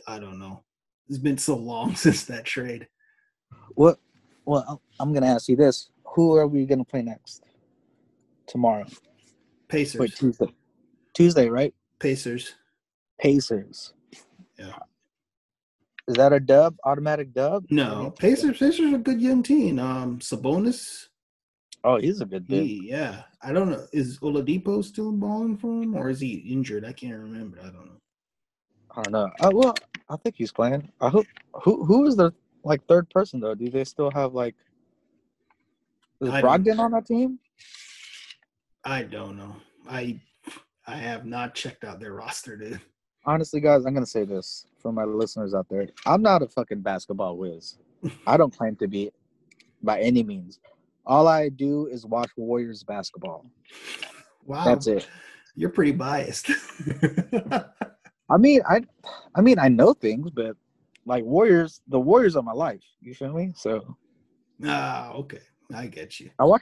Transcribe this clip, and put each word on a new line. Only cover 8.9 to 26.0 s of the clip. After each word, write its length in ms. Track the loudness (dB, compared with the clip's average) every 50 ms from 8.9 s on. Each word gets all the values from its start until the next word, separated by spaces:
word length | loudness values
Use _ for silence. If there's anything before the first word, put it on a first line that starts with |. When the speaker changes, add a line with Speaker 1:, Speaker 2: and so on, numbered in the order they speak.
| -18 -20 _ _ _ _ _ _ _ _ _ _ _ _ _ -4
Speaker 1:
Pacers. 320 | -2 -2 -2 -2 -2 -4
Speaker 2:
Wait, 160 | -4 -4 -2
Tuesday. 380 | 0 0 0 0 0 -2 -4 -4 _ _ _ _ _ _ _ _ _ _ _ 2
Tuesday, 340 | 4 6 6 6 6 4 4
right? 240 | 2 0 0 -2 -4 _ _ _ _ -4
Speaker 1:
Pacers. 560 | -2 -2 -2 -2 -4 -6 -8 -8 -10 -12 -18 _ _ _ _ _ _ _ _ _ _ _ _ 0
Speaker 2:
Pacers. 760 | 2 4 4 4 2 0 -4 -6 -6 -8 -16 -20 -20 -20 _ _ _ _ -20 -20 _ _ _ -20 -20 _ _ -20
Speaker 1:
Yeah. 220 | -20 -18 -18 -20 -20 _ _ _ _ _ _ _ _ _ _ _ _ _ _ _ _ _ _ _ _ _ _ -12 -6 0
Speaker 2:
Is 80 | 4
that 180 | 6 6 6 6
a 60 | 4
dub? 380 | 6 6 8 8 8 6 4 -2 -2
Automatic 500 | -2 -2 0 0 -2 -2 -2 -4 -6 -4
dub? 320 | -2 -2 0 -2 -2 -2 0
Speaker 1:
No, 400 | 0 2 2 0 -2 -6 -8 -10 -4 0
Pacers. 400 | 2 4 4 4 2 0 0 2
Pacers 340 | 2 2 2 2 2 2
are 40 | 2
a 40 | 0
good 220 | 0 -2 -2 0
young 220 | 2 2 2 2 2
team. 340 | 2 2 2 2 2 0 -2
Um, 400 | -2 -4 -4 -4 -6 -6 -8 -8
Sabonis. 880 | -8 -8 -8 -4 -2 0 0 0 0 0 -2 -4 -8 -16 -16 -18 -20 _ _ _ _ _ _ _ _ _ _ _ _ _ -12 -4 0
Speaker 2:
Oh, 140 | 0 2 2
he's 240 | 0 -2 -4 -4
a 40 | -6
good 220 | -8 -10 -10 -8 -4
dude. 160 | -2 -2 -2
Speaker 1:
He, 240 | -4 -6 -8 -10 -10
yeah. 340 | -8 -8 -8 -8 -10 -14 -18 _ _ _ -10
I 100 | -4 -2
don't 160 | -2 -2 -2
know. 160 | -4 -6 -8 -6 -4
Is 240 | -4 -4 -4 -6 -8
Oladipo 640 | -6 -4 -4 -4 -2 -2 -4 -4 -4 -4 -4 -4 -4
still 280 | -6 -8 -8 -6 -6
balling 460 | -4 -4 -4 -4 -4 -4 -4 -6 -6 -6
for 260 | -6 -6 -6 -6 -6
him, 120 | -6 -6
or 140 | -6